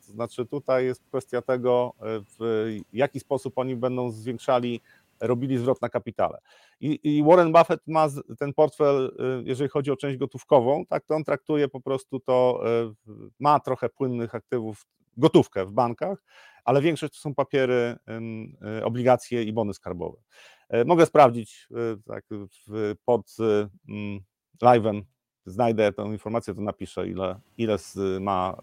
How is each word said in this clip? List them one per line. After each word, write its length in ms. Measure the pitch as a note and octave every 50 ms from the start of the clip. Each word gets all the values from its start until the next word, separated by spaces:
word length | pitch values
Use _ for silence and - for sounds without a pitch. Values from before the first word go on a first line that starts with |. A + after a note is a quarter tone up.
| _
To 60 | _
znaczy, 340 | G2+ G#2+ A#2 A2+ - - A#2+
tutaj 380 | - - C#3+ - - C3 B2+ B2+
jest 180 | B2+ B2 - _
kwestia 380 | _ - C3 - - - A#2+
tego, 500 | - - C3 B2+ A#2+ B2 B2 B2 B2 B2 - -
e, 20 | G#2+ A2 A2 A2 G2+ - _ -
w 280 | A2+ A#2 A2+ A2 G#2+ A2+ A2 G2+ - -
jaki 280 | - A2 C3 C#3+ - C3
sposób 380 | - - C#3 C3 - B2+ - -
oni 180 | B2+ C3 C3
będą 340 | A#2+ A#2+ B2+ B2+ B2+ B2 B2
zwiększali, 680 | A2 A2 G#2+ B2 A#2 A2+ - - C3 B2 B2 A#2+ A#2+ A2+ - _ _ _ _ _ _ -
robili 380 | A2 A2+ B2+ A#2+ C3 C3 C3+ B2
zwrot 240 | A#2+ B2+ C#3 -
na 60 | - A#2+
kapitale. 500 | - A#2+ - A#2+ - - F#2+ E2 - - _ _ _ _ _ _ _ _
I, 200 | - D3 D#3 - -
i 200 | D3 D3 D3 D3
Warren 280 | D#3 F3 F3+ E3+ D#3+
Buffett 280 | D#3+ E3+ E3 - F3 D#3 -
ma 220 | - D#3+ D#3+ D#3 D3+
z-, 300 | C#3 C#3+ - - A#2 -
ten 160 | D3 C#3+ C3+
portfel, 640 | - D#3 D3 - - D3+ C#3+ C#3 C#3 C3 - - -
e, 240 | B2 C3 C3 B2 A#2
jeżeli 260 | - B2+ A#2+ D3 C3+
chodzi 200 | - D3+ C3+ C#3+
o 60 | C3+
część 220 | - - C#3+ C3+ B2+
gotówkową, 640 | C#3 C3 - B2+ - - D#3 C3+ A#2 B2+ C#3+ - F3+ -
tak, 160 | D#3+ D3+ -
to 100 | - D3+
on 100 | D#3 D3+
traktuje 440 | - D3 - _ - D#3 D3 D3 C3+
po 120 | - C3
prostu 400 | - C3+ C3+ C3 - _ C3+ C3
to, 400 | - - B2+ B2+ B2+ B2+ A#2+ - -
e, 220 | A2 A#2 A#2 A#2 A2 G#2+ _ _
w-, 240 | A2 G#2+ G#2+ G#2+ G#2+ _ -
ma 200 | C3 D3 D3 C3+
trochę 280 | - D3 C3 - - A#2
płynnych 460 | - - C3+ B2+ B2 A#2+ A#2 A2 -
aktywów, 520 | A2+ - _ C3 B2 A2 A2 G#2+ - _ _ _ _ _ _ _
gotówkę 500 | A2+ D3 D#3 - E3+ B2 - - G2 F#2+
w 40 | F#2+
bankach, 500 | G2+ A#2+ B2 A#2+ A#2 - D#3+ F#3 G3 - _ _ _ - - - _ _ -
ale 180 | B2 C3 C#3+
większość 300 | C#3 E3+ D#3+ - - D3 -
to 60 | -
są 140 | - D3+ C3
papiery, 640 | - C#3 - - C#3 C3 B2 B2+ B2 A#2+ A#2 A#2 - _
em, 500 | - A2 A2+ A2+ A2+ A2 A2 A2 - - - - G#2 A2 A2
e, 60 | G2+
obligacje 580 | A2+ A#2 B2 A#2+ B2+ B2 A#2+ - - A#2+ A#2+
i 100 | A2+ G#2+
bony 220 | G#2+ A2+ A2 G2+ F#2+
skarbowe. 440 | - - F#2 F2+ E2+ E2+ E2 - - _ _ _ - - - - _ _ -
E, 160 | - A2+ A#2+
mogę 220 | C#3 F3 E3 E3+
sprawdzić, 640 | E3 - D3+ C#3+ B2 A#2 A#2+ A2 - - - _ -
e, 260 | - A#2 A#2 A2+ A2 G#2 G#2+
tak, 180 | A#2 A2 G#2+ - - A2 G#2 G2+ G2 _ _ _ G2+
w, 260 | G#2 A2 G#2+ G#2 G#2 - _
pod, 320 | - A#2+ A2 G2 - - -
e, 280 | A2+ A2 G#2 G#2 G#2 G2+ - _ _ -
mm, 320 | G#2 G#2 G#2 G#2 G2+ G2+ F#2+ _ _ _ _ _ _ _
live'em, 400 | A#2+ A#2+ B2 A#2+ G#2 A2 G#2 G#2 G2 - _ _ _ _ _ _ _
znajdę 460 | G2 F#2 G#2 B2 A#2 A2+ G#2+ G#2+ G#2
tę 100 | G2+ -
informację, 520 | G#2 G#2 G#2+ G2+ - G#2+ A2+ A#2 - - F#2
to 60 | E2+
napiszę, 480 | G2+ G#2 G2 - F#2+ - - F#2+ F#2 F#2+
ile, 320 | F#2 F2+ F#2+ F#2 F#2 G#2 - _ _ -
ile 200 | A#2 G#2+ G#2 F#2+
z, 440 | - - - F#2+ G2 F#2+ F#2 F#2+
ma 340 | F#2+ G2+ G2 F#2 F#2 F#2+ - -